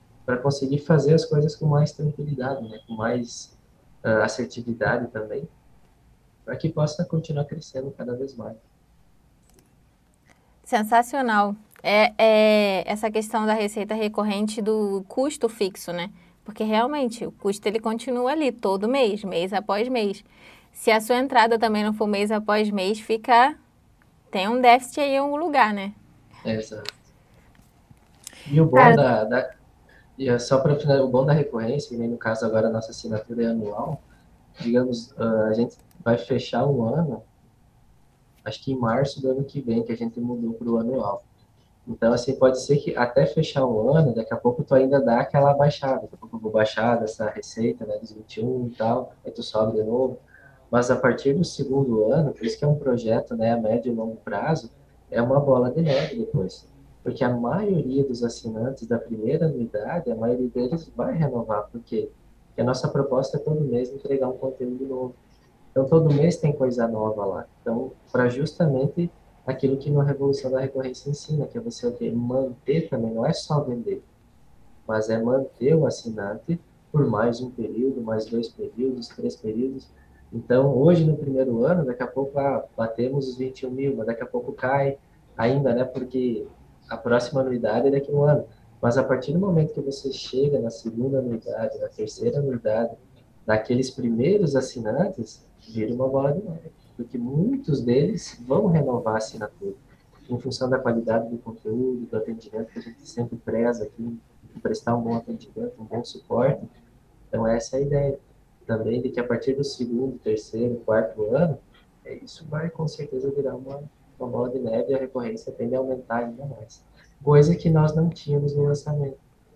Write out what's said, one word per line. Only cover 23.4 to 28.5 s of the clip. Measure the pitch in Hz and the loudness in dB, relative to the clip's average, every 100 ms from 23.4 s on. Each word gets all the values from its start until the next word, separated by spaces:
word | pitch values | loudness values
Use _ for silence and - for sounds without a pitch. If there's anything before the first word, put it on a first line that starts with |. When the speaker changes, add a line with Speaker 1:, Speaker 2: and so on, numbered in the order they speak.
| 269 - _ _ _ _ _ _ _ | 6 2 _ _ _ _ _ _ _
Speaker 2:
tem | 196 196 | -2 0
um | 247 | 4
déficit | 247 247 254 - | 8 6 4 -2
aí | 285 | 0
em | 269 | 2
algum | 285 294 | 0 -2
lugar, | 339 277 214 | 0 2 2
né? | 202 196 - - _ _ - 113 | 2 -6 -10 -20 _ _ -12 -6
Speaker 1:
Exato. | 110 110 107 104 - _ _ _ _ _ - _ _ _ - _ _ - - | -6 -6 -12 -12 -14 _ _ _ _ _ -20 _ _ _ -20 _ _ -20 -18
E | 143 | 2